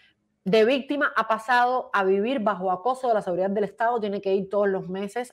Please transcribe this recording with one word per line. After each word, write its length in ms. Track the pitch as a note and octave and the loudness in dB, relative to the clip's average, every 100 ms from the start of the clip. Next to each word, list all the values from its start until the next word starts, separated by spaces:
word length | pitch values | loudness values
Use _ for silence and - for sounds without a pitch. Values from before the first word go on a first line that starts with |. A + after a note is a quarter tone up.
| _ _ _ _ | _ _ _ _
De 200 | - A3 A3 | 2 4 4
víctima 440 | C#4 C4+ C#4+ C#4+ - | 2 -2 -2 0 0
ha 100 | A3 | 0
pasado 640 | A3 - B3 B3 B3+ - | -2 0 2 2 0 -2
a 100 | G3+ | 0
vivir 360 | F#3+ G3 G#3+ C#4 | 2 2 0 0
bajo 300 | G#3+ F#3+ F#3 | -2 -2 -2
acoso 380 | F3+ B3 B3+ B3+ | -2 -2 -2 0
de 60 | |
la 80 | A3 | 0
seguridad 260 | G3 F3 F#3+ | 0 -2 0
del 140 | G3 | 0
Estado, 340 | G3 - A3+ A#3+ | -4 -2 0 0
tiene 220 | G#3 G3+ | -2 -4
que 140 | G3 | 0
ir 140 | F#3+ F#3+ | -2 0
todos 180 | G3+ G3+ | 0 0
los 200 | F#3+ E3 | 0 -4
meses 420 | F#3 G3+ A#3+ B3 | -8 -8 -8 -8